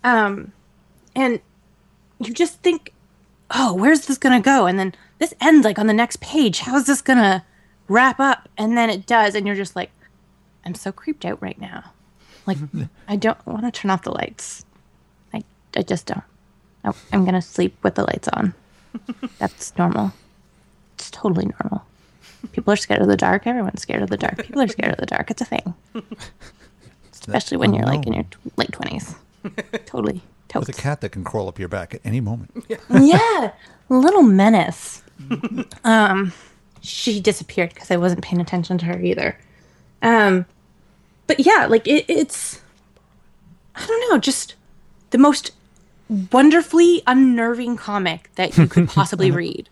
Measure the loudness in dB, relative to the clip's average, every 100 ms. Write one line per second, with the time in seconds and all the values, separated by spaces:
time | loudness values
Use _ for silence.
0 | 2 2 0 -4 -14 _ _ _ _ _
1 | _ -4 -2 -2 _ _ _ _ _ _
2 | _ _ -12 -4 -4 -2 -2 -2 -6 _
3 | _ _ _ _ _ -2 0 2 4 2
4 | 2 -2 2 4 4 4 4 0 -4 -6
5 | _ _ -6 -2 6 6 6 2 0 2
6 | 0 -4 -6 0 0 0 -2 -2 0 -2
7 | 2 4 4 2 -4 _ _ _ _ 4
8 | 4 2 0 0 -4 -6 -2 0 0 -2
9 | 0 2 2 0 -4 -4 -6 -10 -12 _
10 | _ _ _ _ _ _ -14 -12 -12 -12
11 | -10 -10 -8 -10 -12 -14 -16 -18 -20 _
12 | _ _ _ _ -8 -6 -6 -10 -12 _
13 | -8 -2 -2 -2 -8 -8 -8 -6 -4 -4
14 | -4 -8 -8 -10 -18 -18 _ _ _ _
15 | _ _ _ -14 -14 _ _ -8 -4 -6
16 | -6 -12 -12 _ _ _ _ _ -10 -10
17 | _ 0 0 0 -4 -4 -4 -2 -4 -2
18 | -4 -4 -6 -4 -4 -6 _ _ _ -20
19 | -16 -14 -14 _ -8 -8 -16 -4 -2 -2
20 | -6 -8 _ _ _ _ _ _ _ _
21 | -20 -6 -4 -2 -4 -6 -8 -8 -10 _
22 | _ _ _ _ -12 -8 -2 -2 0 0
23 | 2 2 2 0 -2 -4 -4 -8 -8 -6
24 | -4 -4 -6 -6 -10 -4 -4 -2 -4 -4
25 | -6 -6 -6 -8 -6 -6 -6 -12 _ -16
26 | -16 -18 -20 _ -20 _ _ _ -20 _
27 | _ -20 -6 -6 -4 -2 0 0 0 -2
28 | -4 -6 -6 -12 -14 -8 -8 -8 -12 -10
29 | -14 -18 _ _ -16 -14 -12 -12 -12 -8
30 | -6 -8 -12 _ _ -8 -6 -8 -8 -6
31 | -8 -10 -8 -8 -8 -10 -10 -8 -10 -12
32 | -8 -6 -6 -8 -12 -18 -12 -14 2 6
33 | 8 6 4 0 -4 -8 -20 _ _ 4
34 | 4 6 6 6 6 4 2 -6 -14 -18
35 | -20 _ -10 -8 -6 -8 -12 -6 2 4
36 | 4 2 -2 -6 -20 _ _ _ -16 -6
37 | -4 0 0 -2 -6 -4 -4 -6 -4 0
38 | 0 0 -2 -4 -2 -4 -4 -4 -4 -4
39 | -2 -2 -2 -6 _ _ _ _ _ _
40 | 2 4 4 2 -2 _ _ _ _ _
41 | _ _ _ 2 4 4 4 2 4 0
42 | 2 -2 -2 -6 -12 -14 _ _ _ _
43 | _ _ _ _ _ -20 _ -16 -4 -2
44 | 2 0 0 -4 -8 -16 _ _ _ _
45 | _ 4 6 4 -4 -18 _ _ _ _
46 | _ -6 2 6 6 6 2 4 4 4
47 | 2 4 4 4 0 -2 -4 -6 -6 -4
48 | -2 -4 _ -4 0 4 4 4 0 2
49 | 0 2 0 0 -4 -8 -14